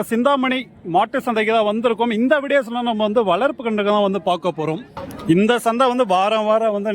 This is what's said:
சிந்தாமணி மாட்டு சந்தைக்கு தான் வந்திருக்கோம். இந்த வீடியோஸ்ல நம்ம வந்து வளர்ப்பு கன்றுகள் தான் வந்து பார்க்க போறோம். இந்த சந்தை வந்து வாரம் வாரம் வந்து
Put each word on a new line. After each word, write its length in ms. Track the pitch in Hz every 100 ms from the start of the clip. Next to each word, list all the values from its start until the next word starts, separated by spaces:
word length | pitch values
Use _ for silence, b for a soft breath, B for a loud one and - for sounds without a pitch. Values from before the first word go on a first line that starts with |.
| -
சிந்தாமணி 480 | 226 262 277 262 254 240 - 180
மாட்டு 240 | 175 220 269
சந்தைக்கு 280 | 247 220 214 226
தான் 100 | 208
வந்திருக்கோம். 440 | 220 233 220 233 214
இந்த 140 | 247 294
வீடியோஸ்ல 400 | 269 277 226 240 240
நம்ம 140 | 214 214
வந்து 140 | 226 196
வளர்ப்பு 300 | 175 277 254 226
கன்றுகள் 300 | 214 202 208
தான் 100 | 196
வந்து 160 | 190 190
பார்க்க 260 | 175 185 160
போறோம். 200 | 151 156 - - - - - 170
இந்த 220 | 220 240 233
சந்தை 200 | 233 254
வந்து 140 | 247 220
வாரம் 340 | 185 202 220 214
வாரம் 260 | 220 220 202
வந்து 180 | 214